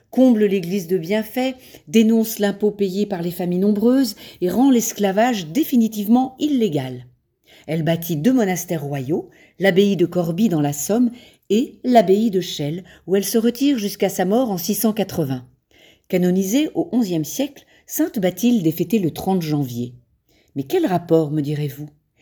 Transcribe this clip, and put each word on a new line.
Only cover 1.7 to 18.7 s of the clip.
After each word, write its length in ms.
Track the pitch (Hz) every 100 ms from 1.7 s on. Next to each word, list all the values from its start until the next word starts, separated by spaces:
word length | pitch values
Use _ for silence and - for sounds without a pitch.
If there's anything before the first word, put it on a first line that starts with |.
| - -
dénonce 520 | 226 220 226 220 -
l'impôt 320 | 202 196 208
payé 340 | 208 196 190 208
par 160 | 175
les 80 | 175
familles 300 | 170 175 180
nombreuses 560 | 202 208 233 269 233 - - -
et 80 | 180
rend 220 | 202 277
l'esclavage 760 | 240 - - 190 196 247 214 156
définitivement 880 | 233 320 240 226 214 202 247 254 -
illégal. 680 | 302 262 208 143 131 127 - _ _ _ _ - -
Elle 160 | 165
bâtit 320 | 156 170 175 151
deux 180 | 208
monastères 500 | 262 190 170 - 165
royaux, 460 | 139 139 127 175 - _ _ -
l'abbaye 380 | 190 180 202 170
de 100 | 165
Corbie 420 | 180 170 170 220
dans 120 | 156
la 120 | 143
Somme 380 | 143 - 226 240 - - _ -
et 280 | 214 302 -
l'abbaye 480 | 254 233 185 202 226
de 100 | 185
Chelles, 420 | 175 - 147 175 - - 165
où 100 | 196
elle 100 | 196
se 120 | 226
retire 400 | 233 233 277 247
jusqu'à 320 | 202 - 190
sa 160 | 190 180
mort 240 | 226 247
en 80 | 180
six 180 | - 196
cent 180 | 220
quatre-vingts. 520 | 208 190 180 135 127 - _ _ _ - _ -
Canonisée 600 | 180 180 185 190 269 311
au 160 | - 165
onzième 340 | 240 196 165 151
siècle, 400 | - 285 - _ _ -
sainte 320 | - 359 220
Bathilde 460 | 180 180 240 233
est 60 | 160